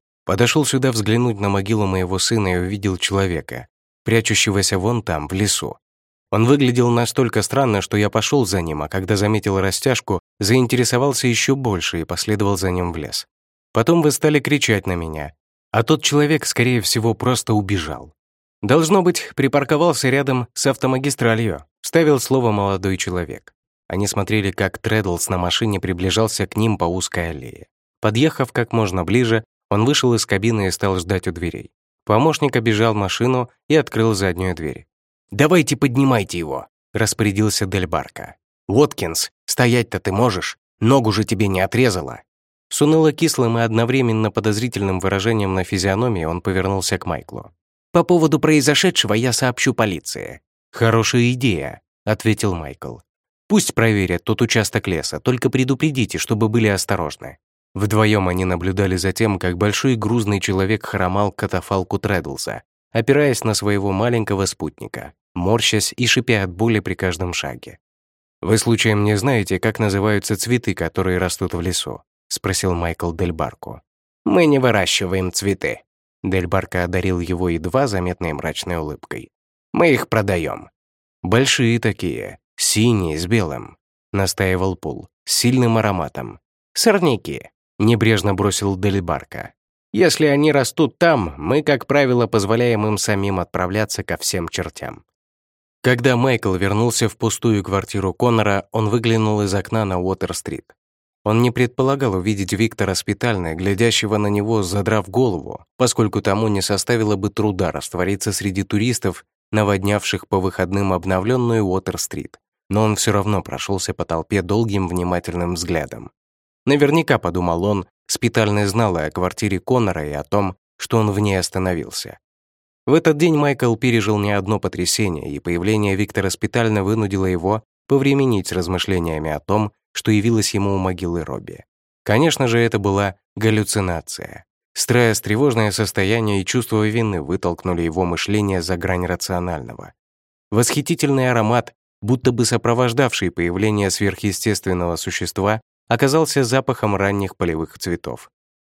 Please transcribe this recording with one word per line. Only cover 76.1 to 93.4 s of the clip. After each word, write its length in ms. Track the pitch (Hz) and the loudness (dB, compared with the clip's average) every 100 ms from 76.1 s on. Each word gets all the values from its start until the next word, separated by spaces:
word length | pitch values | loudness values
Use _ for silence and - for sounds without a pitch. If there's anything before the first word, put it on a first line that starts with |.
| _ | _
Дель 240 | 101 95 87 | -2 -2 0
Барко 380 | 95 - 90 | -2 0 -2
одарил 360 | 87 92 92 90 | -2 0 0 -2
его 280 | 87 87 90 | -2 -2 -2
едва 380 | 82 82 131 139 | -2 -2 0 0
заметной 460 | 98 90 87 85 | -2 -4 -4 -6
мрачной 460 | 73 82 78 - 85 | -6 -6 -6 -6 -6
улыбкой. 520 | 76 71 - - - _ _ _ _ | -6 -10 -12 -14 -14 _ _ _ _
«Мы 200 | - 170 | 2 2
их 160 | 127 - | 2 0
продаём». 600 | 113 101 92 76 - - _ _ _ _ _ | 0 0 -2 -4 -8 -14 _ _ _ _ _
«Большие 560 | 92 110 127 - 117 117 | 0 2 2 2 2 2
такие, 600 | 113 92 90 58 50 - _ - | -2 -2 -6 -6 -10 -16 _ -6
синие 600 | - 107 117 107 87 78 | -2 2 4 4 0 -2
с 80 | 90 | 0
белым», 500 | 113 85 64 52 - _ _ _ | 0 0 -6 -12 -20 _ _ _
настаивал 640 | 98 95 - 95 92 95 92 | -2 -2 0 0 0 -2 -4
Пул, 320 | 80 - - _ | -8 -10 -14 _
с 100 | - | -4
сильным 420 | - 120 127 120 113 | 0 2 4 4 2
ароматом. 600 | 107 92 73 - 58 - _ _ _ | 2 0 -4 -8 -12 -16 _ _ _
«Сорняки», 760 | - 226 196 170 107 - 67 - _ _ - | 0 2 4 2 0 -4 -10 -12 _ _ 0
небрежно 560 | 107 117 107 107 101 | 2 4 4 2 2
бросил 420 | 95 101 - 101 95 | 0 0 0 -2 0
Дель 240 | 101 98 | 0 0
Барко. 540 | 85 71 - - - - _ _ _ | -2 -6 -6 -14 -14 -18 _ _ _
«Если 340 | - 180 - 156 | 2 2 4 2
они 260 | 143 151 | 4 4
растут 460 | 143 131 - 143 - | 2 0 0 0 2
там, 360 | 170 143 87 71 | 2 2 0 -4
мы, 260 | 78 139 | -2 0
как 240 | 147 135 - | 2 0 2
правило, 400 | 143 135 123 110 | 2 4 2 2
позволяем 600 | 110 98 113 123 110 107 | 0 2 2 2 2 0
им 120 | 104 | 0
самим 420 | - 101 98 95 | 0 0 0 -2